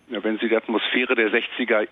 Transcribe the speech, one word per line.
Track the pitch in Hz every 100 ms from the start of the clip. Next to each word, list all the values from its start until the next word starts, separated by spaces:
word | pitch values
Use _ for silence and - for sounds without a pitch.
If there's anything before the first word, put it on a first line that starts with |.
| -
Ja, | 107
wenn | 107 107
Sie | 113
die | 110
Atmosphäre | - 107 - 123 123 123
der | 107
sechziger | 113 - - 120 107 107